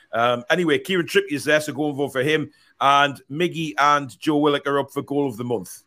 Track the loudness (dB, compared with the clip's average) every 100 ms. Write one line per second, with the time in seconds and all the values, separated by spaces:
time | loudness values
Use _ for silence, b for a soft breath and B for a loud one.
0 | b 0 0 0 0 0 2 0 0 -2
1 | 0 0 0 -2 0 0 0 -4 -4 -2
2 | -4 -2 0 0 -2 b b b 4 4
3 | 4 0 -10 -4 -4 -4 -4 2 4 4
4 | 0 -6 -2 2 2 2 0 -2 -2 -6
5 | -4 -2 -2 -4 -4 -6 -6 -16